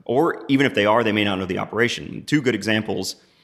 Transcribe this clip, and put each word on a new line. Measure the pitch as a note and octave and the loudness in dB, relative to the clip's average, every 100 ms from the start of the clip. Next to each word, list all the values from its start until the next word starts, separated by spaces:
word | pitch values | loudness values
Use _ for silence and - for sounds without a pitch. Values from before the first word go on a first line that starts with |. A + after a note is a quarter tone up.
Or | - B2 E3 - - | -2 0 0 0 0
even | C3+ | 2
if | C3+ | 2
they | G#2+ G#2 | 2 4
are, | A#2 | 4
they | A2 | 2
may | G#2+ | 2
not | G#2 F#2+ | 0 -2
know | F#2 | -4
the | F#2+ | -4
operation. | F#2+ G#2 A#2+ - - - | -4 -2 -2 -2 -10 -12
Two | - D3 | -2 -2
good | B2+ | 0
examples, | A2 G#2 A2 G#2+ G2 F#2 - _ _ | -2 0 -2 -2 -6 -6 -10 _ _